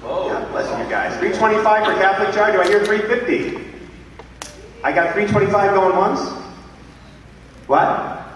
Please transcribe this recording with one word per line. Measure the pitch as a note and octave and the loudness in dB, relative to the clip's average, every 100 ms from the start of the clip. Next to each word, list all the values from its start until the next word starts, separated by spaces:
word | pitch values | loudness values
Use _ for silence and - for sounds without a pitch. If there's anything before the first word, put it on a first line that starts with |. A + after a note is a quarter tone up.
Oh, | - - - | -4 -4 -4
God | - - | -4 -6
bless | - - - | -6 -4 -4
you | - | -4
guys. | G#2+ - - | -4 -4 -2
Three | F#3+ | -2
twenty-five | G#3 G#3+ G#3+ G#3+ G#3+ | 0 2 2 4 4
for | G#3 | 2
Catholic | F#3 F#3+ G3 G3+ | 2 2 2 0
Jar. | G3+ G#3+ | 2 2
Do | G3+ | 4
I | F3+ | 4
hear | G#3 | 4
three | G3+ G#3 | 4 0
fifty? | - A#3+ - C#3+ - - - - - - - - - - - - - - | 2 -2 0 -2 -2 -6 -12 -16 -18 -20 -20 -20 -20 -16 -16 -16 -20 -6
I | C#3 | -2
got | E3+ E3+ | 0 0
three | G#3 G#3 | 0 0
twenty-five | G#3 F#3+ G#3 G3 | 2 2 2 2
going | G3 F#3 | 4 2
once. | F#3 G3+ C#4 - - - - - - - - - - - - - - - | 4 2 0 -4 -10 -14 -18 -20 -20 -20 -20 -20 -20 -20 -20 -20 -20 0
What? | C#3 - - - - - | 2 2 0 -4 -10 -12